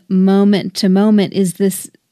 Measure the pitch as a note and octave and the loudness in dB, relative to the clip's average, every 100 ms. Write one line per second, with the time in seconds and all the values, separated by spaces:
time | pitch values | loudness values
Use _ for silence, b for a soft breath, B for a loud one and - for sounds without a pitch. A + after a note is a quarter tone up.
0 | - F#3+ F#3+ G3 G3+ G3+ F#3+ - F#3+ F#3+ | -2 0 2 2 2 0 -4 -4 0 2
1 | G#3+ G#3+ F3+ - F#3 - G3 F#3+ - _ | 2 2 0 -2 -4 -2 -4 -4 -14 _
2 | _ | _